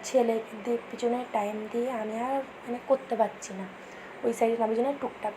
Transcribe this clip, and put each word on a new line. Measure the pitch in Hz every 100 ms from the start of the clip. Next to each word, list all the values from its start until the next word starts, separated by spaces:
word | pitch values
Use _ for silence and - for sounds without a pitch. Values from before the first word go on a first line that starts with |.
ছেলেদের | - 262 233 226 220 220 220 233 -
পিছনে | - 240 247 240
টাইম | 220 208 214 214
দিয়ে | 233 247 233
আমি | 214 226 247
আর | 277 269 -
মানে | - 247 -
করতে | 262 - 220
পারছি | 208 - - 190
না | 190 - - - - -
ওই | 240
সাইডে। | 226 226 233 214
আমি | 226
জন্য | 262 277
টুকটাক | 269 - 208